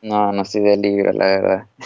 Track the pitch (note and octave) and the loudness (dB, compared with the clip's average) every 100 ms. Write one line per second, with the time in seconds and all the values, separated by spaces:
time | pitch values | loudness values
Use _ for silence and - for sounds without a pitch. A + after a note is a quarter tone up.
0 | A2 G#2 G#2 G2+ G2 G#2+ G#2 G#2 G2+ G2+ | -2 -2 0 -2 -4 0 2 2 2 0
1 | G2 G#2 F#2+ G2 F#2+ F#2+ - _ | 0 0 0 2 0 -2 -4 _